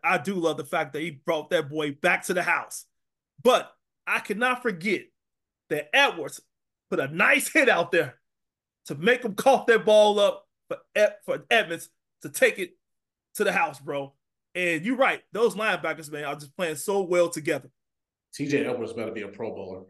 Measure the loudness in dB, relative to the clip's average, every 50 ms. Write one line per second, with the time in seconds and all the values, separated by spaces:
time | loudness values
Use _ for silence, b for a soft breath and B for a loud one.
0 | -2 0 0 0 -2 -4 -4 0 0 0 -2 -2 -4 -4 -4 -4 -4 -4 -6 -8
1 | -8 -8 -10 -8 _ -4 -2 -2 -2 -2 -2 -2 -2 -2 -4 -4 -4 -4 -4 -2
2 | 0 0 0 0 -2 -2 -2 -2 0 0 0 -2 -2 -6 -12 -16 -16 _ _ _
3 | _ _ _ _ _ _ _ 0 4 4 4 4 2 -2 _ _ _ _ _ _
4 | _ -4 -4 -2 -2 -4 -4 -2 0 0 -2 -2 -2 -4 -4 -4 -2 -2 -2 -2
5 | -4 -8 _ _ _ _ _ _ _ _ _ _ _ -4 -4 -4 -2 0 2 4
6 | 4 2 2 -2 -8 -10 -10 -14 -18 _ _ _ _ _ _ _ _ _ -2 -2
7 | -2 -2 0 0 2 4 2 2 0 0 2 4 4 6 4 4 2 2 0 0
8 | 0 0 -6 _ _ _ _ _ _ _ _ _ _ _ _ _ _ -12 -8 -2
9 | 0 0 0 0 -2 -4 -6 0 4 4 4 6 6 4 4 4 6 6 6 8
10 | 8 6 6 4 2 2 0 -2 -10 _ _ _ _ -12 -12 -12 _ _ 2 2
11 | 2 2 2 -2 _ -6 -6 -6 -2 2 2 2 2 0 -4 -8 -10 -14 _ _
12 | _ _ _ _ -16 -12 0 2 2 2 2 0 -6 -8 -10 _ _ _ _ _
13 | _ _ _ _ _ _ -6 -2 -2 0 0 0 0 -2 -4 -8 -10 -8 -8 -8
14 | -8 -10 -12 _ _ _ _ _ _ _ -6 -4 -2 -2 -2 -2 -2 -2 0 2
15 | 2 2 2 -2 -6 _ -2 0 0 0 0 0 -2 -2 -2 -2 -2 -4 -6 -6
16 | -8 -12 -10 -8 -6 -6 -8 -8 -10 -14 _ -6 -6 -6 -6 -6 -4 -2 -2 -2
17 | 0 2 2 4 2 2 0 -2 -4 -2 -2 -2 -4 -10 _ _ _ _ _ _
18 | _ _ _ _ _ _ -10 -8 -4 -2 0 0 0 -2 -4 -4 -6 -6 -6 -8
19 | -8 -8 -8 -8 -10 -10 -10 -10 -10 -8 -8 -10 -12 -12 -12 -14 -14